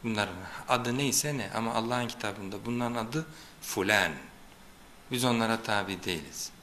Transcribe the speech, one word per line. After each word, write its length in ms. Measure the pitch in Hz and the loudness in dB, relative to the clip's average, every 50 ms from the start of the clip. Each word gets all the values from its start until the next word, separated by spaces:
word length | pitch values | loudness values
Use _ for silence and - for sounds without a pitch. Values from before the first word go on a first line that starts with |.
| - | -2
Bunların 320 | 117 110 104 101 98 90 90 92 - - - - - | 0 2 2 0 0 -2 -10 -10 -10 -12 -12 0 2
adı 300 | 127 123 120 120 120 127 | 2 2 4 2 0 2
neyse 400 | 143 135 117 - - 151 147 135 | 2 2 2 2 0 0 -2 -2
ne 120 | 107 95 - | -4 -2 -2
ama 180 | 110 113 117 117 | -2 -2 0 0
Allah'ın 340 | 117 113 117 123 123 120 113 | 0 0 0 0 0 0 -2
kitabında 580 | 110 - - 107 98 101 101 95 101 101 107 | -4 -4 -4 -4 -4 -4 -8 -8 -8 -6 -4
bunların 300 | 113 120 120 123 117 120 | -4 -2 0 0 0 0
adı 300 | 120 110 110 127 156 160 - - - - - - - | -2 -4 -2 -2 -4 -4 -4 -10 -18 -18 -20 -18 -14
fulan. 500 | - - - 107 95 98 107 101 92 85 78 69 - - - - - - - - - - - - - - - - - - | -10 -6 0 0 4 6 6 6 6 4 0 -4 -10 -14 -18 -18 -20 -20 -20 -20 -20 -20 -20 -20 -20 -20 -20 -20 -8 -4
Biz 140 | 127 123 127 | 0 2 4
onlara 380 | 127 120 117 113 113 113 110 113 | 4 4 4 4 4 2 0 2
tabi 400 | - 110 101 98 95 95 87 - | 0 0 0 0 0 -4 -4 -2
değiliz. 480 | 95 90 80 73 71 - - - - - - | -2 -2 -2 -2 -8 -10 -10 -10 -10 -12 -16